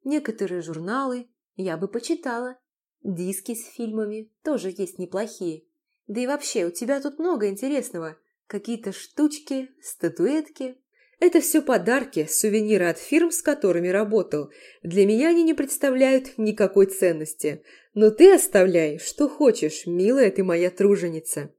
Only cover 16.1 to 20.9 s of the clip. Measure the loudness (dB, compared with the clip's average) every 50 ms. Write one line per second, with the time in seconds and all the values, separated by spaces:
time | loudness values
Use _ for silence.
16.1 | 4 2 0 -2 -6 -4 -2 -2 0 0 0 2 6 4 4 4 2 0 0 0
17.1 | 0 0 -6 -10 -10 -6 -6 -6 -6 -8 _ -20 -20 -20 _ _ _ 4 4 4
18.1 | 8 8 10 10 10 8 4 2 4 4 4 6 4 2 2 2 -2 -6 -10 -12
19.1 | -4 -2 -2 -2 0 2 4 4 4 2 -2 -4 -4 -6 -8 -6 -2 0 2 2
20.1 | 4 4 4 2 2 0 -2 0 0 0 0 -2 0 2 4 4